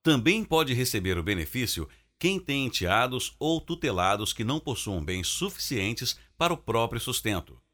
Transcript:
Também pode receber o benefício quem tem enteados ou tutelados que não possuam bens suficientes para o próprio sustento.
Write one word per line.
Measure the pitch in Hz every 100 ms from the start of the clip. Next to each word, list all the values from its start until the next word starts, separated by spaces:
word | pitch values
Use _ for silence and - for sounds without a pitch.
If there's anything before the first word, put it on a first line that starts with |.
Também | 160 143 113 220
pode | 202 160 156
receber | 123 123 110 92 87
o |
benefício | 82 95 78 127 117 - 76 - _ _
quem | 180 190
tem | 185 139
enteados | 131 - 87 104 127 127 - -
ou | 151 165
tutelados | 156 170 147 92 92 104 107
que | -
não | 110 156
possuam | 151 117 - 92
bens | 76 92 85
suficientes | - 196 - - 123 98 117 123 - _
para | _ 170
o | 165
próprio | - 113 117 117
sustento. | 127 120 110 95 - - _